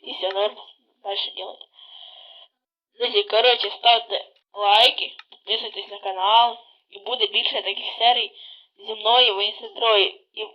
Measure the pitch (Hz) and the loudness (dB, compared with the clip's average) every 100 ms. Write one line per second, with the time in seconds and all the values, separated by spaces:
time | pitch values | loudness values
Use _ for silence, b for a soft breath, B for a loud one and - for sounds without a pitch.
0 | - - 185 196 208 - - _ _ _ | -16 -8 -6 -2 -4 -6 -20 _ _ _
1 | 202 196 196 - 190 - - B B B | -10 -8 -8 -10 -16 -16 -20 B B B
2 | B B B B B _ _ _ _ _ | B B B B B _ _ _ _ _
3 | 466 202 208 214 247 240 202 - 233 226 | -2 0 2 2 4 2 -2 0 2 2
4 | - 202 - _ _ 202 202 208 240 - | 0 -10 -10 _ _ -4 2 6 4 2
5 | 180 - _ _ - 220 226 202 202 196 | -10 -14 _ _ -8 -6 -6 -14 -16 -12
6 | 196 185 190 226 240 233 _ _ _ - | -10 -2 4 6 4 0 _ _ _ -14
7 | 214 247 214 220 247 262 185 196 - - | -8 -2 0 0 -2 -4 -6 -8 -10 0
8 | 233 240 220 B B B B _ 208 220 | 2 2 -2 B B B B _ -12 -4
9 | 214 247 247 196 208 208 233 - 226 214 | 2 4 4 0 -6 -8 -16 -4 2 4
10 | 285 - _ - 214 | 2 -4 _ -16 -16